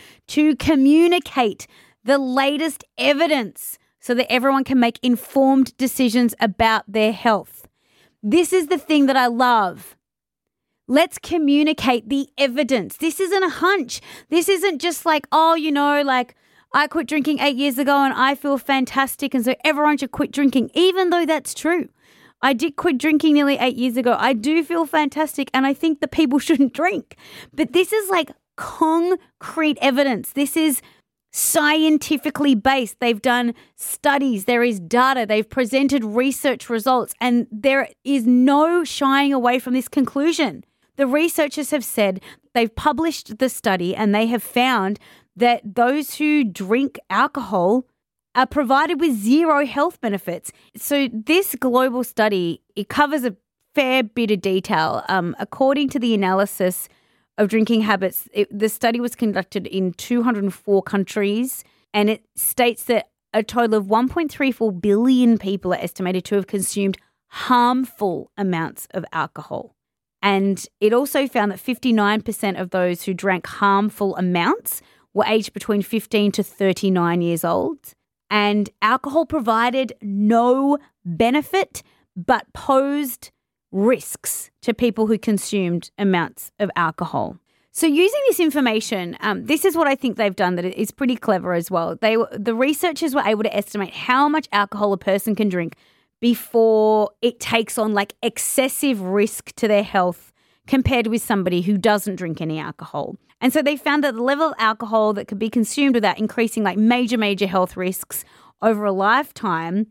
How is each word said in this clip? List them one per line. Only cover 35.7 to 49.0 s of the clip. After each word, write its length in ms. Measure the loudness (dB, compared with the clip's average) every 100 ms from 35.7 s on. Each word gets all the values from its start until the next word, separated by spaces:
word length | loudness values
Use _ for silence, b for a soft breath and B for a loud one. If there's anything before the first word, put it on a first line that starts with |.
| 2 2 2
research 680 | 0 0 0 0 -2 -2 -4
results. 460 | -2 0 0 -2 -4
And 280 | 0 0 0
there 380 | -2 2 2 -2 _
is 240 | -2 0 4
no 560 | 4 6 4 4 2
shying 500 | -2 -2 0 2 2
away 240 | 2 2 0
from 160 | 0
this 140 | -2 -2
conclusion. 760 | -2 0 0 0 0 -2 -4 -18 _ _ -4
The 120 | 0
researchers 640 | 2 0 0 -2 -2 -4
have 120 | -4
said 380 | -4 -2 -2 -2 B B _
they've 220 | -2 -2 0
published 640 | -2 0 -2 -4 -12 -4
the 100 | -4
study 460 | -2 -2 0 -2 -2
and 180 | 0
they 140 | 2 0
have 160 | -2
found 560 | -2 0 0 0 -2 -4 b b b 0
that 400 | 2 2 -2 0
those 400 | 2 0 -4 -2
who 280 | 0 2
drink 560 | 0 -4 -2 0 0 -6 -6
alcohol 800 | -2 -2 -4 -4 0 2 2 -2 _ _ _ _ -2
are 100 | 0
provided 540 | 0 2 2 2
with 180 | 0